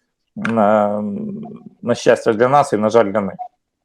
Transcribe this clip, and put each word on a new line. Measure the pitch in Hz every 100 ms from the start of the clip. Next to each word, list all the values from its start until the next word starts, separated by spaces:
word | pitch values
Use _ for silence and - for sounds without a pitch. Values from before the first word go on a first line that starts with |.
| _ _ _ -
На, | 104 113 101 107 104 104 107 101 - 104 110 - - _
на | 120 120
щастя | - 117 -
для | 107 123
нас | 143 139
і, | 104
на | 107
жаль, | 113 110
для | 98
них. | 98 - - _ _ _